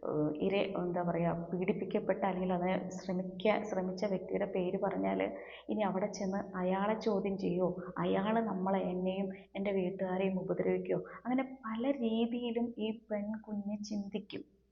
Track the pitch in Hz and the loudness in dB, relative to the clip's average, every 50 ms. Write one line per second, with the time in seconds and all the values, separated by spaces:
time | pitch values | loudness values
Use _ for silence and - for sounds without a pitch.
0 | - - - 151 151 147 151 151 - 190 190 202 185 190 196 180 180 180 175 180 | -2 -2 0 2 2 0 0 0 0 2 2 2 2 2 0 -2 -2 0 0 0
1 | 175 175 170 - 175 170 170 170 - - - 180 180 180 185 - 196 190 - 214 | 0 2 2 2 2 2 0 0 -2 -4 -2 -2 2 2 2 0 0 -2 -2 -2
2 | 214 - - 220 - 196 190 185 185 185 185 175 175 185 185 185 - - - - | 2 2 0 2 2 0 0 0 0 2 2 2 2 2 0 0 0 -4 -6 -6
3 | - - 190 180 185 - - - - 220 202 - 208 - - 185 185 185 185 185 | -4 -2 -2 -2 -2 -4 -6 0 2 2 4 4 2 -2 -2 -2 -2 -2 -2 -2
4 | - 208 196 180 - - 185 190 202 196 - 196 180 175 190 196 202 190 185 185 | 0 0 0 -2 -2 -2 -2 -2 -2 0 0 0 0 0 0 0 0 0 0 0
5 | 190 196 196 190 190 101 - - - - - - - - 220 208 214 190 180 190 | 0 0 2 2 0 0 -2 -6 -10 -12 -14 -16 -6 -4 -2 0 2 2 2 0
6 | 185 180 180 - 196 185 190 202 - - - 185 180 185 185 190 196 208 220 220 | 0 -2 -2 -2 -2 -2 -2 -2 -4 -4 -4 -2 2 2 2 2 2 2 0 2
7 | - 226 208 190 190 202 190 190 190 180 175 175 185 175 175 175 - - - - | 2 2 2 2 2 0 0 0 2 2 2 4 4 2 2 0 -6 -8 -4 0
8 | 170 180 185 190 196 214 220 233 226 214 196 185 185 190 196 190 185 180 185 185 | 2 2 4 2 4 4 2 2 2 2 0 0 2 2 2 2 2 0 0 0
9 | 185 185 185 190 196 190 - - - - _ 202 202 202 196 196 180 180 190 - | 0 0 0 0 -2 -4 -4 -8 -14 -10 _ -2 -2 0 2 2 2 0 0 -2
10 | 190 185 185 190 196 190 190 185 165 180 175 - 185 185 185 185 185 - 185 180 | -2 0 2 2 2 2 2 0 0 0 0 2 4 4 4 2 2 0 0 0
11 | - - - - - 233 254 254 262 254 - - - 226 226 226 233 269 285 - | 0 -4 -12 -10 -4 0 0 0 0 0 -6 -10 -8 -6 -4 0 2 2 2 2
12 | 240 226 220 226 233 226 233 240 240 240 226 233 233 233 - - 214 220 214 220 | 2 0 2 2 2 2 0 -2 -2 0 0 0 0 -2 -2 -2 -2 -2 -2 -4
13 | - - 214 208 202 208 220 220 - - 214 202 202 202 208 208 208 - 214 208 | -6 -4 -4 -4 -2 -4 -6 -6 -6 -6 -6 -4 -4 -4 -4 -4 -4 -4 -4 -4
14 | 196 196 - 214 208 - - - - - - _ _ _ | -4 -4 -6 -6 -6 -6 -10 -10 -10 -10 -18 _ _ _